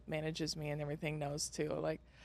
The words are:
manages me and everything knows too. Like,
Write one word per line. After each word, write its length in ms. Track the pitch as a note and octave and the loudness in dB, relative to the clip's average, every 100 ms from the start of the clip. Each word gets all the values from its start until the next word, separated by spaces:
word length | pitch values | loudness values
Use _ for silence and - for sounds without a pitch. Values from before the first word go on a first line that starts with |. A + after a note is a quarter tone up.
| - | -2
manages 500 | D#3 D#3 E3 D3+ D#3 | 0 0 0 0 0
me 120 | D3+ | 0
and 120 | D3 | 0
everything 360 | D3 D3+ D3+ D3+ | 0 0 0 0
knows 280 | C#3+ D3 - | 0 0 -2
too. 220 | - D3+ | 0 2
Like, 320 | - D#3 D#3 - - | 2 0 0 -6 -20